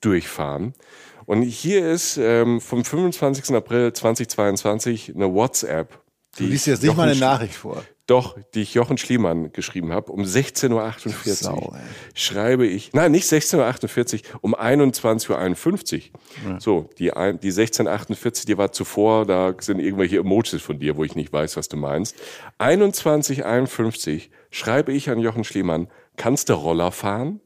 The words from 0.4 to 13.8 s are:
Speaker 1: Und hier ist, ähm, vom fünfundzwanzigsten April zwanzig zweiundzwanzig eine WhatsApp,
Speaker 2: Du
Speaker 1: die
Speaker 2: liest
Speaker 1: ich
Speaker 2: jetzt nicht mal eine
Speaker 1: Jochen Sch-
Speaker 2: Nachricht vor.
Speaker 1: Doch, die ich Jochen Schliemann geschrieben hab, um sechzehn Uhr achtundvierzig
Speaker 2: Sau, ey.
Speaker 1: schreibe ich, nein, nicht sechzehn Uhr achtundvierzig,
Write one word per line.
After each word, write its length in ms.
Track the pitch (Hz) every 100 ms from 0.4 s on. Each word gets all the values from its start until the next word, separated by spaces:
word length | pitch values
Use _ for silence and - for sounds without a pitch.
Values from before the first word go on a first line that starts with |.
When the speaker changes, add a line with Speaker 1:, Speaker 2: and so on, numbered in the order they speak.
| 73 71 101 131 _ - - - -
Speaker 1:
Und 160 | 107
hier 460 | 123 113 160 202 170
ist, 280 | 165 - -
ähm, 440 | 113 117 117 117
vom 240 | - 120
fünfundzwanzigsten 680 | 123 147 180 170 143 139 -
April 380 | 127 - 117 120
zwanzig 360 | 113 117 113 113
zweiundzwanzig 840 | - 104 98 107 107 123 113 -
eine 180 | 76 98
WhatsApp, 680 | 92 123 - - 78 80 - _ _ _ -
Speaker 2:
Du 60 |
Speaker 1:
die 80 | 95
Speaker 2:
liest 160 | 139 151
Speaker 1:
ich 60 |
Speaker 2:
jetzt 100 | 123
nicht 140 | 131 156
mal 80 |
eine 80 | 160
Speaker 1:
Jochen 100 | 139
Sch- 40 | 131
Speaker 2:
Nachricht 240 | 135 113
vor. 300 | - 110 95 - _ -
Speaker 1:
Doch, 280 | 127 123 - 101
die 80 | 110
ich 120 | 104
Jochen 240 | 120 120 135
Schliemann 540 | - 123 98 82 78
geschrieben 400 | - - 92 82
hab, 180 | 87 -
um 140 | 95
sechzehn 480 | 98 98 143 - 135
Uhr 100 | 113
achtundvierzig 640 | 110 110 - 101 - 98 95
Speaker 2:
Sau, 260 | 98 - -
ey. 40 | 62 - -
Speaker 1:
schreibe 520 | - - 101 110 127 120
ich, 260 | 92 -
nein, 200 | 143 170
nicht 160 | 156 -
sechzehn 320 | 156 - 170
Uhr 60 | 120
achtundvierzig, 580 | 127